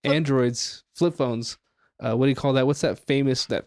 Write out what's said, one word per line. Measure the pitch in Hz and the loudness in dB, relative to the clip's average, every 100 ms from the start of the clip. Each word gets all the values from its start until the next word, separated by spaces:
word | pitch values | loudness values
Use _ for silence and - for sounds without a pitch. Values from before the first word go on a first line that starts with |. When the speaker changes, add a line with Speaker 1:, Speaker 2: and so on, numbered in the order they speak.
| 139 | -2
Speaker 1:
flip. | 147 | 0
Speaker 2:
Androids, | 151 135 123 120 - - _ | 2 2 0 -2 -8 -10 _
flip | - 170 | -2 0
phones. | 170 127 117 117 - _ _ _ - | 0 -2 -4 -6 -12 _ _ _ -10
Uh, | 113 | -2
what | 117 | 2
do | 135 | 2
you | |
call | 131 143 | 2 2
that? | 131 131 | 2 2
What's | 143 | 0
that | 147 101 | -2 -4
famous, | - 139 139 127 - | -2 0 2 0 -2
that | 101 | -4